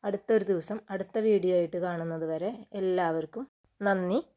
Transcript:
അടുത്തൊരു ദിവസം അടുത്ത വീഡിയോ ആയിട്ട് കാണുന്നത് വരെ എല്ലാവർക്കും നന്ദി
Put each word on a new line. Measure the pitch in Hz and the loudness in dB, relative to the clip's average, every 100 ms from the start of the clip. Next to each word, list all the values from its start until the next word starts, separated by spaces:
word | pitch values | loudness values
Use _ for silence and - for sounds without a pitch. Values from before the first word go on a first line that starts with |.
| 208 | -4
അടുത്തൊരു | 196 - 226 196 | -6 2 0 2
ദിവസം | 185 160 214 - | -2 -2 -10 -8
അടുത്ത | 196 185 226 220 | -8 -4 0 4
വീഡിയോ | 208 185 180 | 4 4 2
ആയിട്ട് | 170 180 | 2 -2
കാണുന്നത് | 180 170 165 160 160 | -4 -2 -4 -4 -4
വരെ | 160 180 247 220 202 | -4 -4 -8 -12 -4
എല്ലാവർക്കും | 190 185 175 160 156 - 269 _ _ _ 202 | 0 2 2 0 -4 -8 -14 _ _ _ 0
നന്ദി | 190 180 214 - | 2 2 -2 -4